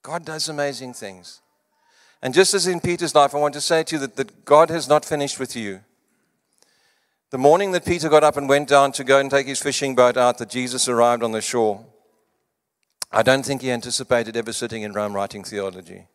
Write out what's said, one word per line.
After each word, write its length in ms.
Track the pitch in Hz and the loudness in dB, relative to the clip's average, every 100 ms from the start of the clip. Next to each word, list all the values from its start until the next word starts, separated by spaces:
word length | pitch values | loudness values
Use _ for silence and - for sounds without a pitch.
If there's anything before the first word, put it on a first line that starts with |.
God 220 | 131 170 | -8 -10
does 240 | 160 156 156 | -8 -8 -6
amazing 460 | 147 143 123 127 | -4 -4 -6 -12
things. 480 | 120 101 92 87 - _ _ _ _ _ _ _ _ | -12 -14 -16 -20 -20 _ _ _ _ _ _ _ _
And 120 | 131 | 0
just 200 | 135 185 | 2 2
as 120 | 196 | 2
in 140 | 180 175 | -2 -2
Peter's 340 | 175 170 170 | -4 -4 2
life, 220 | 151 143 | 4 4
I 20 | 143 | 2
want 160 | 147 | -2
to 40 | 139 | -2
say 240 | - 165 | 0 0
to 120 | 160 | 0
you 40 | 156 | -6
that, 160 | 135 | -6
that 300 | - 117 _ | -6 -8 _
God 240 | - 147 165 | 6 6 6
has 180 | 165 127 | 0 0
not 160 | 151 | 0
finished 340 | - 151 143 - | 0 -4 -4 -6
with 160 | 131 | -8
you. 280 | 120 104 95 _ _ _ _ _ _ _ _ _ _ _ _ _ _ _ | -8 -10 -10 _ _ _ _ _ _ _ _ _ _ _ _ _ _ _
The 60 | 131 | 2
morning 340 | 139 170 202 | 4 4 2
that 120 | 180 | -2
Peter 240 | - 170 156 | -2 -2 4
got 160 | 151 | 4
up 140 | 151 143 | 4 0
and 100 | 139 | 0
went 220 | 139 135 | 0 4
down 240 | 143 139 | 4 4
to 100 | 131 | 0
go 160 | 131 135 | 2 2
and 100 | 139 | 4
take 180 | 139 131 | 0 -2
his 140 | 135 | -6
fishing 340 | 143 131 139 | -4 -4 -2
boat 200 | 127 123 | 4 4
out, 220 | 123 123 120 | 4 0 0
that 120 | 117 | -8
Jesus 380 | 127 127 123 127 | -6 -6 -4 -2
arrived 360 | 120 120 120 | 2 2 2
on 100 | 117 | -2
the 80 | 110 | -4
shore, 440 | - 123 110 101 - _ _ _ _ _ _ _ _ _ _ _ - | -4 0 0 -2 -14 _ _ _ _ _ _ _ _ _ _ _ -4
I 100 | 104 | 0
don't 240 | 113 135 | 2 2
think 160 | 131 135 | 0 -6
he 100 | 131 | -4
anticipated 640 | 120 123 117 127 120 113 113 | -6 -6 -8 -2 -2 0 -6
ever 160 | 113 | -6
sitting 300 | 110 117 113 | -8 -8 -8
in 100 | 104 | -8
Rome 200 | 101 104 | -6 -6
writing 300 | 98 98 104 | -4 -6 -8
theology. 640 | 95 107 98 90 85 95 92 | -10 -8 -8 -10 -18 -20 _